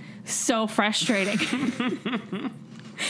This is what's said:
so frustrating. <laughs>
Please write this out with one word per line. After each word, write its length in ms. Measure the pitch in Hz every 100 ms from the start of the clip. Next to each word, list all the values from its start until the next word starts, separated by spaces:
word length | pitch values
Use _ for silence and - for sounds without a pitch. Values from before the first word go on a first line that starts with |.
| - - -
so 420 | - - 226 220
frustrating. 720 | - 208 214 - 208 190 208
<laughs> 1120 | - 254 247 - 214 285 226 233 - 196 262 - - - - -